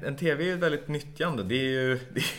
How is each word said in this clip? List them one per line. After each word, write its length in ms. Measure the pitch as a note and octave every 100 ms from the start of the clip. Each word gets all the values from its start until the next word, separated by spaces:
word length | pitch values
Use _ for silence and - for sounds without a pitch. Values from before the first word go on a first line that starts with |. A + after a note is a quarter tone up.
en 120 | C#3+ C#3
T 180 | E3+
V 80 | C#3+
är 20 | F3+
ju 60 |
ett 60 | F3+
väldigt 280 | E3 D3 -
nyttjande. 540 | D3 - - E3+ B2+
Det 120 | F#2+
är 100 | B2+ C3
ju, 240 | C3 C3 B2+ B2+
<laughs> 80 |
det, 80 | - -